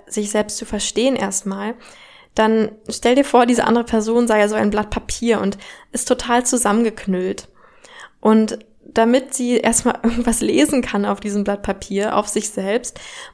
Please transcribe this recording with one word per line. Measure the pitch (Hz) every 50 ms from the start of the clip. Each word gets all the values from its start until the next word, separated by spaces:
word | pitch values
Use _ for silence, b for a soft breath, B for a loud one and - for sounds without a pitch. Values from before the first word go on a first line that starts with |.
| _
sich | - - 220 208 202
selbst | - 214 208 208 -
zu | - 220
verstehen | - 220 202 - - - 220 240 269 262
erstmal, | - 208 196 185 - - 196 196 196 202 214 233 B B B B B B B B B B B -
dann | - 220 220 220 220 214 - - - -
stell | - - - - 240 254
dir | 277 277
vor, | - - 254 240
diese | 240 247 233 -
andere | - 226 240 233
Person | - 233 220 208 220 226 240 240
sei | 233 214 214
ja | 208
so | 208 214
ein | 214 214 208
Blatt | 208 214 214 214
Papier | - 214 - - - - 233 233 220 202
und | - 196 208 B B B B B B B
ist | - 233 -
total | - 247 247 - 240 240 240 247
zusammengeknüllt. | - 262 233 - 208 202 226 233 220 220 - - 196 185 180 185 185 - - - - B B B B B B B B B B B B B B
Und | - 214 220 220 220 214 - - - _ _ _ _
damit | - - - 226 233 247 269 262 - -
sie | - 247 240 247
erstmal | - - 226 233 - - 233 - -
<laughs> | -
irgendwas | 233 233 240 233 240 220 -
lesen | 220 220 - 254 294 285 294 254 240
kann | - - 202 202
auf | 208 202 196
diesem | - 208 202 208 202
Blatt | 208 202 202 202
Papier, | 202 190 196 - - 196 196 208 214 -
auf | 208 214
sich | - - 220 208 -
selbst, | - 247 190 196 214 247 247 - B B B B B B B B